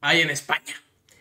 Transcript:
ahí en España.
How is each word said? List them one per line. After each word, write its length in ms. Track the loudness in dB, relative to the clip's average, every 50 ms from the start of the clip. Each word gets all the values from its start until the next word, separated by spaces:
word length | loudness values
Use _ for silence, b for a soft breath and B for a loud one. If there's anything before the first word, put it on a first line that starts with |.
ahí 200 | 0 2 2 4
en 100 | 2 2
España. 440 | -2 -4 -4 -4 -4 -4 -6 -8 -16 -16 _ _ _ _ _ _ b b